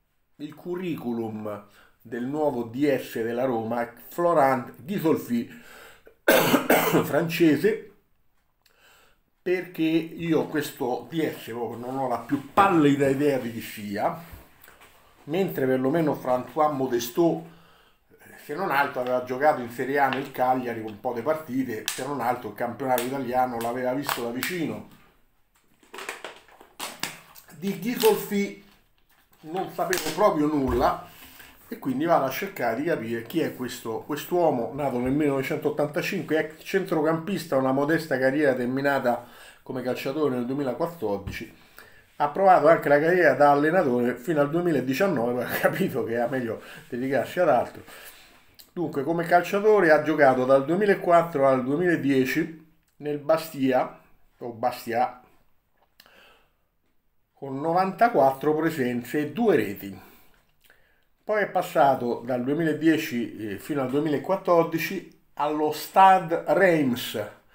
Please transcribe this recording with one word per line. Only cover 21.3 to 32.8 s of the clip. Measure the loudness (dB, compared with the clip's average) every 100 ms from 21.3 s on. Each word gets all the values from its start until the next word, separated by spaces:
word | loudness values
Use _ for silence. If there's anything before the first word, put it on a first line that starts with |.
| -4 -4 -4 -4 -6 -8
se | -8 -6
non | -4
altro | -2 -2 -6
il | -6
campionato | -6 -4 0 0
italiano | -2 -6 -2 0 0 -2
l'aveva | -4 -4 -2
visto | -4 -4 -6
da | -6
vicino. | -4 -4 -4 -6 -6 -12 -20 _ _ _ _ _ _ _ _ _ -16 -14 -14 -14 -18 _ -20 -20 -14 -14 -10 -12 -12 -20 -20 -20
Di | -10 -6 -6
Ghisolfi | -6 2 2 2 0 -4 -4 -8 -20 _ _ _ _ _ _ _
non | -10 -8 -8
sapevo | -6 -4 -4 -4 2
proprio | 2 4 2
nulla, | 2 0 2 2 0 -8 -20 -20 -20 -20 -20 -16
e | -10
quindi | -4 -2 2
vado | 2
a | 2
cercare | -4 -8 -4 -2
di | -2